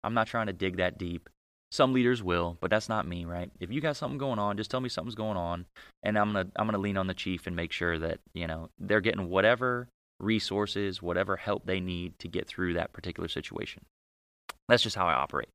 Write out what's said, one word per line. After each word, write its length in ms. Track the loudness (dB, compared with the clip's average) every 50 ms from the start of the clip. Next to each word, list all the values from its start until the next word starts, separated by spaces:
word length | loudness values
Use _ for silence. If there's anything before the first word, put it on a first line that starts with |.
| -4
I'm 100 | 0 2
not 140 | 2 0
trying 200 | 2 0 -2 -2
to 60 | -2 -2
dig 240 | -2 -2 -2 0
that 200 | 2 0 0 0
deep. 320 | -2 -6 -4 -6 -6 -10 -14 _ _ _ _ _ _ _ _
Some 220 | 4 4 4 6 6
leaders 280 | 6 6 4 4 2
will, 360 | 2 0 2 2 2 0 -2 -4
but 100 | 0 2
that's 200 | 2 0 0 0
not 180 | -2 -2 -2
me, 160 | -2 -6 -6 -6
right? 260 | -6 -6 -6 -6 -8 -8 -10
If 100 | -10 -6
you 80 | -6 -4
got 160 | -4 -4 -4
something 220 | -4 -6 -6 -4
going 220 | -4 -4 -2 -2 0
on, 180 | 0 0 0
just 120 | -2 -4 -2
tell 120 | -2 -4
me 80 | -2 -2
something's 260 | -4 -6 -6 -6 -6
going 220 | -4 -4 -2 -2
on, 280 | -2 -2 -2 -4 -6 -6 -12 _ -20 -20 -20 _ _ -2
and 140 | 0 4
I'm 160 | 4 4 4 2
gonna, 160 | 0 0 0 0
I'm 100 | -2 0
gonna 100 | 0 2
lean 200 | 0 0 2 0
on 100 | 0 0
the 60 | 0 -2
chief 340 | -4 -2 -4 -4 -4 -4
and 80 | -6 -4
make 160 | -4 -4 -4
sure 260 | -2 -2 0 0 0 0
that, 200 | 0 -2 -4 -6 _ -12 _
you 140 | -6 -4
know, 220 | -4 -4 -6 -8 -12 _
they're 220 | _ 0 2 2 4
getting 300 | 4 2 0 0 -2 2
whatever 580 | 2 6 6 6 6 4 2 -2 0 -2 -4 -10 _ _ _ _ _ _
resources, 800 | 0 2 2 2 2 0 0 0 0 0 0 -2 -2 -2 -4 -4
whatever 360 | -2 0 2 2 2 0 0
help 280 | -4 -2 -2 -2 -2 0
they 140 | -2 -2 -2
need 400 | 0 -2 -4 -4 -4 -6 -10 _
to 80 | -12
get 180 | -6 -4 -4 -6
through 280 | -4 -4 -2 0 0 2
that 180 | 0 -2 -2
particular 380 | -6 -10 -10 -10 -6 -6 -6 -4
situation. 540 | -4 -6 -8 -6 -8 -8 -8 -8 -10 -16 -18 _ _ _ _ _ _ _ _ _ _ _ _ -18 -18 _ _
That's 160 | 6 6 6 6
just 140 | 2 2
how 100 | 2 2
I 60 | 4 4
operate. 340 | 4 2 0 -2 -4 -4 _